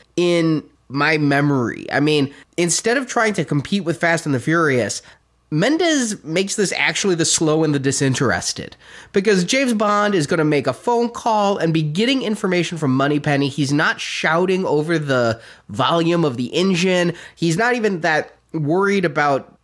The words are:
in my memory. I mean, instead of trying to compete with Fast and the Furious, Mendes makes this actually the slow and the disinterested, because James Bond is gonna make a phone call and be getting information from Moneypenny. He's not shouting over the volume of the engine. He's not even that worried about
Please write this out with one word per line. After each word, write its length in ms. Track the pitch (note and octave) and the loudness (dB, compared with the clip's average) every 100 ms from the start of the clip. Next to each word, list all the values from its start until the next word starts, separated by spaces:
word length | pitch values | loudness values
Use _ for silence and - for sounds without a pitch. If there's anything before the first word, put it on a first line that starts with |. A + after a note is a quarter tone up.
| _ - | _ -2
in 480 | F3 F3 E3 D3+ - _ - | 2 2 2 0 -4 _ -8
my 300 | C3+ D3 D#3+ | -2 0 2
memory. 720 | C#3+ C#3 C#3+ C3+ A2+ G1+ - | 2 2 2 2 0 -4 -4
I 80 | C3+ | 0
mean, 320 | D3 D3+ C#3 - - - | 2 2 0 -4 -8 -2
instead 380 | F3 E3 A3+ B3+ | 0 0 0 -2
of 120 | B3+ | -2
trying 260 | - A3 | 0 0
to 100 | G3 | 0
compete 400 | D3+ D3 B2+ G3+ | -2 -2 -2 -2
with 160 | E3 E3+ | -2 -2
Fast 280 | E3+ E3 D#3+ | 0 0 0
and 80 | C3 | -2
the 40 | |
Furious, 640 | D#3 E3 D#3 B2+ G2+ - - - _ _ - | 0 2 2 2 0 -4 -12 -20 _ _ -4
Mendes 720 | D3+ A3 E4 F4 D4 A#3 F#3+ | 0 2 2 2 2 0 -6
makes 340 | C#3+ E3 F#3+ - | -4 -2 -2 -2
this 140 | F3+ | -2
actually 420 | - C#3+ E3 G3+ E3+ | 0 -2 0 0 0
the 100 | D#3+ | 0
slow 380 | - D#3+ D#3 | 0 2 2
and 100 | D#3 | 2
the 60 | C#3+ | 0
disinterested, 1000 | C3+ C3 C3+ B2+ B2+ E2+ - - - - - - - | 0 0 0 0 0 0 -4 -8 -12 -16 -20 -20 -4
because 300 | G3+ G3+ F#3+ F3+ | 0 2 2 2
James 280 | C4 C4+ | 0 0
Bond 400 | G#3+ G#3 G#3 G#3 | 0 2 2 2
is 140 | G3 C#3+ | 0 0
gonna 180 | F3 D#3 | 0 2
make 220 | D3 A#2 | 0 -2
a 60 | |
phone 360 | - - A#3+ A#3 | -4 -2 0 -2
call 480 | - A#3+ G#3+ G3+ G3 | -4 -2 0 0 0
and 160 | E3 | 0
be 80 | D#3+ | 0
getting 400 | D3+ D#3 A#3 C4+ | 0 0 0 0
information 560 | G3+ G#3 G3 F3+ E3 E3 | -2 -4 -2 0 -2 -2
from 180 | C#3+ C3 | 0 0
Moneypenny. 540 | C#3 D3 D3+ C#3 C#3 | 0 0 0 0 0
He's 240 | C#3+ C3+ | -2 0
not 260 | C#3+ F#3+ A3 | 2 0 -2
shouting 640 | - - E3 E3 F#3 F#3 | -6 -4 0 0 0 0
over 360 | E3+ D3 D#3 E3 | 0 0 0 -2
the 420 | C#3+ B2+ A#2 A2 - - - | 0 0 0 -2 -8 -20 -10
volume 540 | G2+ B2+ E3+ E3 E3+ | -2 0 2 2 2
of 140 | D#3 A#2+ | 0 -2
the 160 | B2 | -4
engine. 600 | D3+ F#3+ F3 F#3 F3+ E3+ E3 - - | 0 0 2 2 2 0 -4 -12 -4
He's 220 | E3 D#3+ | 0 0
not 160 | A#3 | 0
even 280 | B3 G#3+ F3+ | 0 0 0
that 320 | E3 D3+ - - _ | 0 0 -2 -12 _
worried 520 | D#3+ C#3+ F3 G3 G3+ F3 | -6 -2 0 2 2 0
about 520 | C#3+ D3 C3+ - _ | 0 0 0 -4 _